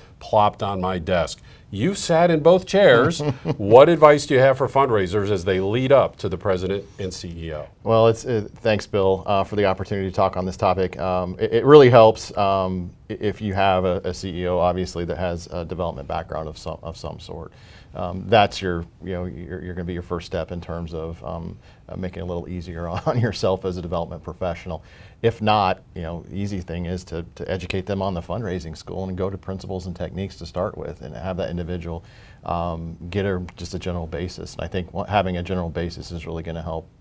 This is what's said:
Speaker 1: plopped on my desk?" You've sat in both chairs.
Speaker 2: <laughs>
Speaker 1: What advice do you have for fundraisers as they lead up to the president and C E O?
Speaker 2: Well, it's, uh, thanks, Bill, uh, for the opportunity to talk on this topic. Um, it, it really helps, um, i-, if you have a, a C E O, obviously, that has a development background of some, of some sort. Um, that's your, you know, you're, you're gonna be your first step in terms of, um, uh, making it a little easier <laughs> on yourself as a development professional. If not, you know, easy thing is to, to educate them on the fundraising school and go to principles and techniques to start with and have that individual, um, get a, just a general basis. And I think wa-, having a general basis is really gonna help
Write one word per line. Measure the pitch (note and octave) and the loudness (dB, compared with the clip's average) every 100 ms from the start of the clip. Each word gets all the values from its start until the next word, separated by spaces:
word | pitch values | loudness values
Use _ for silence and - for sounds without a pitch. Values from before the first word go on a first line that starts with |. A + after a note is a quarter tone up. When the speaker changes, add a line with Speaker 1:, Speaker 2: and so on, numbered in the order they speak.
| - - | -20 -20
Speaker 1:
plopped | - G#2+ G#2 - | 0 4 4 2
on | G2+ F#2+ | -4 -2
my | F#2 F#2 | -2 -2
desk?" | D#2+ F2 D2+ - - - - | 0 0 0 -6 -18 -20 -12
You've | F#2+ E3 G3 | -4 -2 -2
sat | - E3 F3 | 0 4 4
in | D#3+ | 6
both | D#3 F#3 F#3 | 6 6 4
chairs. | G3 F#3 A#2 D3 E3+ | 6 8 8 4 0
Speaker 2:
<laughs> | D3 C3 - - | -4 -4 -4 -2
Speaker 1:
What | G2+ A#2+ D3+ | 8 10 10
advice | D#3+ D3+ D3 - | 8 8 6 4
do | C3 | 6
you | |
have | C3+ C3 | 6 4
for | B2+ | 2
fundraisers | C3+ C3+ G#2+ F2+ G2+ G2 | 2 4 2 2 0 0
as | G2 | 0
they | F2+ F#2+ | 0 0
lead | G2 A#2 C3 | 0 0 4
up | C3+ F2 - | 6 4 0
to | G2+ | -6
the | E2+ | -4
president | G2+ F#2 F#2 G2 - - | -2 -2 -2 -4 -8 -10
and | F#2+ | -10
C | - F2+ | -10 -12
E | E2 D#2+ | -12 -10
O? | D2+ D2 - | -10 -12 -6
Speaker 2:
Well, | A2 A2+ A2+ | 2 6 6
it's, | A2+ C3 | 4 -2
uh, | A2+ G#2 - | -4 -4 -4
thanks, | A2+ G#2 - | 0 0 0
Bill, | G#2 F#2+ F#2+ F2 | 2 2 2 0
uh, | G2 | 0
for | F#2+ G#2 | 0 0
the | G2 | 0
opportunity | F#2+ F#2+ G2+ F#2+ | 0 -4 -4 -4
to | F#2 | 0
talk | F#2+ F#2 | 0 0
on | F#2 | -6
this | F2+ | 0
topic. | G2 F2+ F#2 - | 0 2 -2 -4
Um, | F#2 F#2 F2+ F2+ | -4 -2 -4 -4
it, | A2 | 0
it | A2+ C3 | 2 10
really | D3 B2+ | 12 12
helps, | A#2+ A2 - - - | 10 8 6 -2 -2
um, | G2 G2 F#2 F#2 F2 - - | 0 2 0 -4 -8 -12 -12
i-, | G#2+ | -6
if | G#2 - | -4 -4
you | G#2 | -4
have | F#2+ G2 F#2 | 2 2 4
a, | F#2 F#2 F2+ | 2 -2 -4
a | |
C | F2 F#2+ E2+ | -8 -8 -4
E | F2+ | -2
O, | F2+ | 0
obviously, | F2 F2+ F2+ E2+ | 0 0 -4 -6
that | E2+ D#2 | -6 -4
has | F2+ E2+ E2+ | -4 -6 -8
a | F2 E2 | -10 -8
development | F2 E2+ C2+ C#2 | -6 -6 -6 -8
background | D#2+ E2 D#2 D#2+ | -8 -8 -8 -10
of | D2+ | -12
some, | E2 D#2+ | -12 -12
of | E2 E2 | -12 -12
some | D#2 D#2 | -12 -14
sort. | - E2 - - - - - - | -14 -14 -16 -20 -20 -20 -16 -10
Um, | F2+ F#2 F#2+ | -8 -8 2
that's | G#2+ G2+ - | 4 4 0
your, | F#2+ E2+ E2+ - | -4 -4 -8 -12
you | F2+ | -10
know, | F2+ F2+ | -8 -8
you're, | C2+ D#2+ F2 | -10 -12 -12
you're | F2+ | -10
gonna | F2+ | -8
be | F2 | -8
your | F2 | -8
first | E2+ F2 - | -6 -8 -6
step | F2 D#2+ | -6 -6
in | F2 | -8
terms | E2+ E2+ E2+ | -8 -10 -8
of, | E2 D#2+ E2+ - | -10 -10 -10 -12
um, | E2+ F2 F2 - - - | -10 -12 -14 -20 -20 -14
uh, | F2+ | -10
making | F#2 F2+ | -10 -8
it | |
a | F2 | -8
little | F2 - | -8 -8
easier | F2+ E2+ E2 E2+ | -10 -10 -10 -8
<laughs> | F2 D#3 | -6 -2
on | B2 | 0
yourself | A2+ - G2 F#2 F#2+ | 0 0 0 0 -2
as | F2+ | -6
a | |
development | E2+ E2+ D#2+ E2 | -4 -6 -6 -10
professional. | - D#2+ F#2 E2+ F2+ D#2+ - - - - | -12 -8 -6 -6 -10 -12 -14 -20 -20 -4
If | A2+ - | -2 0
not, | G#2+ G#2+ F#2+ - - F2 | 2 2 2 0 -8 -12
you | |
know, | E2 E2+ - | -10 -10 -10
easy | F#2+ G2+ G2 | -8 -6 -6
thing | F2 E2+ F2 | -8 -8 -6
is | F2+ - | -8 -8
to, | E2 E2+ - | -10 -10 -10
to | - | -8
educate | F#2 F2+ G2 - | -6 -6 -6 -4
them | G2 | -4
on | F#2+ | -4
the | F3 | -4
fundraising | - G2+ G#2 F2+ D#2+ D#2+ | -6 -8 -6 -8 -8 -14
school | - F2+ F#2+ | -12 -10 -8
and | F#2 | -6
go | F#2+ | -6
to | - | -6
principles | - F#2+ F#2 F#2 F#2 | -10 -10 -8 -8 -8
and | E2 | -8
techniques | E2+ F2 F#2+ - | -8 -8 -8 -10
to | F2 | -10
start | F2 G2 - | -6 -6 -6
with | D#2+ - | -12 -12
and | C2+ A#1 | -14 -12
have | F#2 E2+ | -8 -6
that | A#1+ | -6
individual, | F2 E2+ F2+ E2 E2+ - - - - E2+ | -6 -6 -8 -8 -12 -14 -20 -20 -14 -6
um, | E2+ E2+ E2 E2 E2 F2 | -4 -4 -6 -10 -12 -8
get | G2 G2 | -4 -2
a, | F2+ F2+ - | -4 -6 -12
just | F2 | -10
a | F2+ | -8
general | F#2 F2 E2 | -6 -6 -6
basis. | D#2 F2 - E2+ | -8 -8 -10 -12
And | - | -10
I | F2 | -8
think | F#2 E2+ | -6 -8
wa-, | F2+ G2 | -8 -2
having | G#2 F#2 F2+ | 0 0 -2
a | |
general | E2+ F#2 E2+ | -4 -4 -4
basis | E2+ F2 D#2+ D#2 | -6 -6 -8 -12
is | E2+ E2 | -12 -10
really | E2 | -10
gonna | E2 E2 | -8 -10
help | D#2+ D#2+ - _ | -8 -10 -10 _